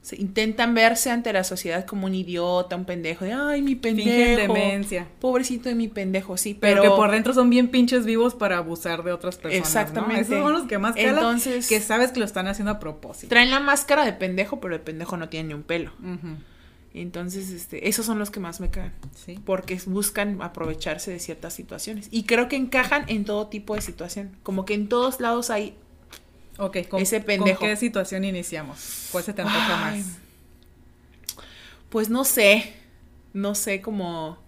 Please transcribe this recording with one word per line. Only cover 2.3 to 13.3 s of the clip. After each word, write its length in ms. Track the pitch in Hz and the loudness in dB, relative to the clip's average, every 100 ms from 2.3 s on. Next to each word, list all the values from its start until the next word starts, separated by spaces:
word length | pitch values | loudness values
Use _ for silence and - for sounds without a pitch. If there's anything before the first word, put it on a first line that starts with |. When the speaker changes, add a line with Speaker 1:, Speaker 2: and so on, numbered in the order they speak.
| 175 175 180 180 180 | -2 0 0 0 -6
Speaker 1:
un 80 | 185 | -6
pendejo, 400 | 180 160 165 190 | -6 -4 -4 -4
de, 80 | |
"Ay, 280 | 247 294 285 | -2 -2 0
mi 140 | 277 254 | 0 0
Speaker 2:
Fingen 300 | 226 214 208 | 0 2 4
Speaker 1:
pendejo, 480 | 240 240 233 202 | 6 6 4 4
Speaker 2:
demencia. 540 | 190 196 196 202 180 175 - | 4 2 0 -2 -6 -8 -2
Speaker 1:
pobrecito 480 | 254 247 254 247 254 | 0 2 0 -4 -2
de 80 | 233 | -2
mi 140 | 226 | -2
pendejo", 480 | 214 190 190 190 180 | -2 -2 -2 -2 -4
sí, 160 | 208 | -4
Speaker 2:
Pero 260 | 202 208 202 | 2 6 8
Speaker 1:
pero 120 | 202 | 8
Speaker 2:
que 40 | 196 | 8
por 140 | 208 | 6
dentro 220 | 220 220 | 4 4
son 160 | 254 247 | 6 8
bien 180 | 247 247 | 6 6
pinches 380 | 254 247 254 220 | 6 6 4 2
vivos 280 | 226 247 | 4 2
para 240 | 240 202 175 | 2 0 0
abusar 440 | 165 170 175 165 | -2 -6 -4 -2
de 80 | 175 | -2
otras 240 | 175 180 175 | -2 -4 -6
personas, 220 | 160 180 | -2 0
¿no? 40 | 156 220 | 2 0
Speaker 1:
Exactamente. 400 | 208 220 214 226 | 0 -2 0 0
Speaker 2:
Esos 160 | 220 202 | 0 2
son 140 | 196 | 2
los 100 | 330 262 | 2 0
que 80 | 202 | 0
más 180 | 214 233 | 0 2
calan, 200 | 262 302 | 4 4
Speaker 1:
Entonces, 520 | 233 240 262 247 240 | 4 2 0 -2 2
Speaker 2:
que 140 | 214 | 0
sabes 320 | 214 226 254 | 2 2 2
que 60 | 254 | 0
lo 40 | 208 | -2
están 220 | 185 190 | -2 -4
haciendo 240 | 196 202 | -2 -4
a 80 | 208 | -4
propósito. 480 | 156 151 - - | -8 -10 -14 -16
Speaker 1:
traen 240 | - | 2